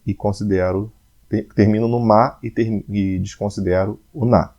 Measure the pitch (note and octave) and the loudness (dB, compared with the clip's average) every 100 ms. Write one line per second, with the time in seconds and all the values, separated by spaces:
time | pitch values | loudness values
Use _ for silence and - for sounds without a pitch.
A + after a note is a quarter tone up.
0 | - F#2+ G#2 F#2+ G#2 F#2+ F#2 F#2+ A2 _ | -8 -4 -4 -4 -2 0 0 -2 -6 _
1 | _ _ - G#2+ - - G#2 G#2+ A#2 A#2+ | _ _ -6 -6 -4 2 4 4 0 0
2 | A2+ G#2+ C3+ - A#2 B2 A2+ G#2 - G2+ | 4 4 4 -2 -8 -4 -2 -2 -4 -2
3 | G2 F#2 G2 - G2+ G2+ F#2 F#2 G2 - | -2 -2 -6 -6 -8 -4 -2 0 0 -6
4 | _ D#3+ A#2+ G#2 - | _ -4 2 2 0